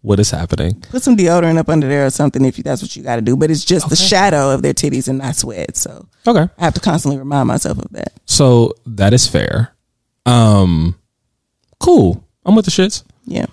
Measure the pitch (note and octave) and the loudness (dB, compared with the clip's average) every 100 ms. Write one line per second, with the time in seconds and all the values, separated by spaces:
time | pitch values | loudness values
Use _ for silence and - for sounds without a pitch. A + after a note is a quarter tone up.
0 | G#2 G2+ G#2 D#2+ E2+ - E2+ G#2 - B3+ | 0 2 2 0 -4 -2 -2 -4 -8 -4
1 | C4 A3+ F3 F3 E3+ E3 D#3 D#3+ C#3 C#3+ | 2 2 4 2 2 0 0 0 0 0
2 | C3+ - D3 B2+ C3 - C3+ C3 - - | -2 0 -2 0 -2 -2 -8 -8 -8 -12
3 | C3 A#2 A2+ C3 D#3 D#3 - F3+ D3 D#3 | -8 -4 -2 0 0 -2 0 -2 0 -2
4 | F#3+ G3 G3 D3+ C#3 C3+ C#3 C#3 D3 C3 | 0 2 2 0 0 0 -2 -2 -2 -4
5 | C3 C3+ C3+ - B2 G2 D2 - - - | -4 -6 -6 -6 -6 -8 -10 -8 -10 -12
6 | - _ - A3+ E3+ _ E3+ - - D#3+ | -20 _ 0 2 0 _ -2 -2 -2 -2
7 | D3 C#3 C3+ C#3+ B2+ - - - - - | -2 -6 -4 -2 0 -2 -4 -6 -10 -12
8 | - _ - - C#3 A#2+ A#2 - - G#2+ | -14 _ -6 2 4 6 4 -2 -14 0
9 | G2 B2 - - G#1+ - A#2 _ _ _ | 2 4 2 -2 -2 -2 -4 _ _ _
10 | _ _ - A#2+ A2+ G#2 F#2 E2+ E2 F2+ | _ _ 0 4 4 4 4 2 0 -4
11 | _ _ _ _ _ _ _ _ - E4+ | _ _ _ _ _ _ _ _ 4 4
12 | F#2+ - _ _ - A3 F#3 - F#3 - | 4 0 _ _ 0 2 2 0 -2 -4
13 | _ _ - - - | _ _ -10 -8 -8